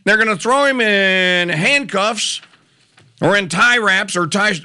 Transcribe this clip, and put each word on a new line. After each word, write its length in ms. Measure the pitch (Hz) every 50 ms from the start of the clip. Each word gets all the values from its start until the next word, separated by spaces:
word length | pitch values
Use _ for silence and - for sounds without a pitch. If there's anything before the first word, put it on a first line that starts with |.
| -
They're 120 | 196 208
gonna 200 | 214 220 220 208
throw 280 | 160 - 220 254 277 285
him 140 | 277 269 247
in 680 | 226 214 202 196 196 190 185 190 185 185 180 175 175 175
handcuffs 920 | 165 156 185 254 285 285 277 165 196 190 196 220 233 214 - - - - - - _ _ _ _ _ _ _ _ _ _ _ _ _ -
or 140 | 123 160 196
in 140 | 202 196 175
tie 300 | 165 185 226 240 240 247
wraps 360 | 214 202 185 190 214 190 -
or 120 | 180 175
tie, 260 | 156 190 202 202 208 196 156